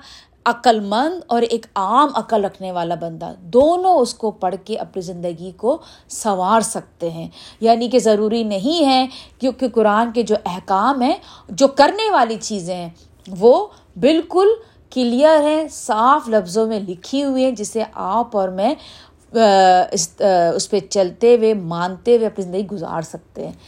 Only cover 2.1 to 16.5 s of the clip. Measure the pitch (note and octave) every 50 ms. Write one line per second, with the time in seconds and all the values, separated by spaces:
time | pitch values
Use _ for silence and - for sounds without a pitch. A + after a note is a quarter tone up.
2.1 | - A3 G#3+ - A#3 G#3 G3 F#3 - - F#3+ F#3 F3+ F3 E3+ E3+ F3 E3 E3+ E3
3.1 | E3 D#3+ E3+ E3 E3 - F#3 E3+ F#3+ B3 C#4+ D#4 F4 F4+ F#4 F#4+ F4+ D4+ B3 A#3+
4.1 | - - - G#3+ G#3 - F#3+ F3+ F#3+ F#3+ F#3+ - G#3+ - - E3+ - G3 F3 F3+
5.1 | F#3 F3 E3+ F3 E3+ D#3+ F3 F#3+ F3 - G#3 A#3 D4+ E4 - - - - _ -
6.1 | - - - A3 G3 F#3 F3+ F#3+ A3 A3+ G#3 - - F3 - - _ - E3+ E3+
7.1 | E3 E3 E3 E3+ - - - - - - A3 A3+ A#3 A3+ A#3+ A3+ B3+ B3 F#3+ A3+
8.1 | G#3+ G3+ G#3+ G#3+ A3+ A#3 A3+ G#3+ G3+ F#3+ F#3 C#4+ E4 F4 D4 C4+ C4 C4 C4 B3+
9.1 | - - - - _ - B3 C4 B3 - C4 A#3 G#3 A3+ G#3+ G#3 G3+ G#3+ A#3+ A#3
10.1 | A3 B3 A3 G#3 G#3+ G3+ - F#3+ F3+ F3+ - - F#3+ F#3+ G#3+ C4 D4 C4 A#3+ C#4
11.1 | F#4 G4 - - - - - - G3+ E3 C#4 C4+ C#4 - C#4 D#4+ F#4 G#4 A4 G#4+
12.1 | F#4+ D4 A#3+ A3+ A3 F#3 - - A3 G3 E3 F3 F#3 F3+ F3 E3+ E3+ _ _ _
13.1 | _ _ _ F#3 F#3+ F3 G3+ A#3+ C#4 F4+ G#4 G4+ - - _ _ - F3+ F3+ C#4
14.1 | D#4+ E4 E4+ - - F4+ G4 G#4 A4+ A4+ - _ _ _ _ _ - B3+ B3 A#3+
15.1 | A#3 B3 D4 D#4 D#4+ D4+ D4 D4+ D#4 D#4 D#4+ C#4+ - - - - G#3+ G#3+ A3+ C4
16.1 | D4 D4+ C4 A#3 A3 G#3+ F#3 F3